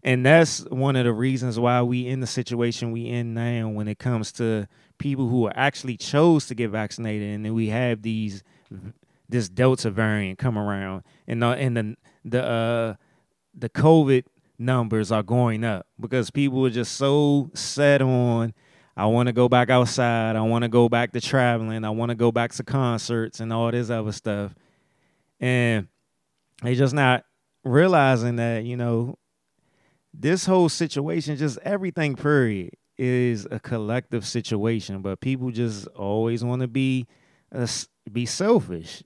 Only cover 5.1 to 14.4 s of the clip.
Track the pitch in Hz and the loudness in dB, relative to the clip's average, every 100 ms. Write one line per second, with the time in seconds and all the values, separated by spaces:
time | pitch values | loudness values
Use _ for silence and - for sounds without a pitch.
5.1 | 135 127 123 110 98 135 - 135 113 - | -2 0 0 0 0 -2 -2 -10 -8 -2
6.1 | 143 170 160 - 117 117 104 107 - 113 | 4 6 4 2 -6 -4 -4 -6 -6 -6
7.1 | 107 104 104 107 113 110 110 123 113 107 | -4 -6 -6 -4 -2 -2 0 -2 -2 -4
8.1 | 110 107 98 _ _ _ 98 92 - _ | -4 -6 -8 _ _ _ -18 -18 -20 _
9.1 | _ _ 120 101 92 127 131 113 95 110 | _ _ -4 -4 2 2 2 -2 -2 0
10.1 | 107 98 95 135 107 104 101 98 95 - | 0 -4 -4 -2 -2 -2 -4 -6 -10 -12
11.1 | _ - 117 120 123 131 117 107 113 _ | _ -8 -2 0 0 -2 -2 -4 -8 _
12.1 | _ - 120 123 117 113 117 113 101 _ | _ -6 -4 -2 -2 -2 -2 -4 -6 _
13.1 | _ _ _ _ - 117 - 147 160 143 | _ _ _ _ -12 -8 2 6 6 6
14.1 | 131 - _ | 2 0 _